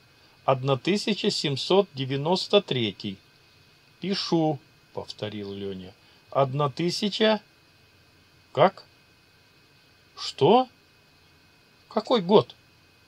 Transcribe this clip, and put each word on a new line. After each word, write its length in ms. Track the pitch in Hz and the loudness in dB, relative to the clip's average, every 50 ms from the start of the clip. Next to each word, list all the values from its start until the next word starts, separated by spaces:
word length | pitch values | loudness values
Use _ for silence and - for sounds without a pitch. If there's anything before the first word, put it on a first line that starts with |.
| _ _ _ _ _ _ _ _ _ | _ _ _ _ _ _ _ _ _
«одна 320 | - 135 131 127 139 135 127 | -2 -2 0 0 0 -2 0
тысяча 520 | - - 190 202 - - 220 - - 214 | 0 0 -2 0 0 -4 -4 -2 -2 -2
семьсот 580 | 202 - - 156 139 131 - - 175 190 196 - - | -2 -2 -2 -4 -4 -4 0 2 4 4 4 2 -2
девяносто 680 | 135 135 127 135 139 139 156 185 - - - - 202 | -8 -6 -4 -4 -2 -2 0 0 -2 0 2 2 2
третий». 560 | 196 - 156 127 117 107 92 - - 104 95 - _ _ _ _ _ _ _ _ _ _ _ _ _ _ _ _ | 2 0 -2 -2 -2 -2 -4 -6 -8 -10 -10 -12 _ _ _ _ _ _ _ _ _ _ _ _ _ _ _ _
«Пишу», 600 | - 180 196 - - - - 165 160 156 151 131 - _ _ _ _ _ - | -8 -6 -6 -6 -4 -2 0 0 2 0 -2 -4 -8 _ _ _ _ _ -14
повторил 600 | - 95 - - - - 107 107 107 101 98 101 | -14 -14 -14 -12 -10 -10 -10 -8 -8 -10 -10 -10
Леня. 400 | 98 101 98 98 92 92 92 - _ _ _ _ _ _ _ | -10 -10 -10 -10 -10 -14 -16 -20 _ _ _ _ _ _ _
«Одна 400 | - 135 139 135 127 143 147 143 | -2 0 0 0 0 -2 -2 -2
тысяча». 720 | 127 - 165 175 175 - - 208 190 - 220 214 220 208 - _ _ _ _ _ _ _ _ _ _ _ _ _ _ _ _ _ _ _ _ _ | -2 -2 -4 -4 -4 -2 -4 -4 -2 0 2 2 2 0 -4 _ _ _ _ _ _ _ _ _ _ _ _ _ _ _ _ _ _ _ _ _
«Как? 340 | - - 156 190 - - - _ _ _ _ _ _ _ _ _ _ _ _ _ _ _ _ _ _ _ _ _ _ _ _ _ _ - | 2 4 4 4 2 0 -16 _ _ _ _ _ _ _ _ _ _ _ _ _ _ _ _ _ _ _ _ _ _ _ _ _ _ -14
Что? 500 | - - - - - 147 208 247 254 254 _ _ _ _ _ _ _ _ _ _ _ _ _ _ _ _ _ _ _ _ _ _ _ - | -12 -10 -4 2 4 4 6 4 4 0 _ _ _ _ _ _ _ _ _ _ _ _ _ _ _ _ _ _ _ _ _ _ _ -8
Какой 340 | - 220 - - 269 233 | -6 -4 -2 0 0 0
год?» 340 | 180 170 - - 131 - - _ _ _ _ _ _ _ _ _ _ | 2 4 4 4 4 2 -2 _ _ _ _ _ _ _ _ _ _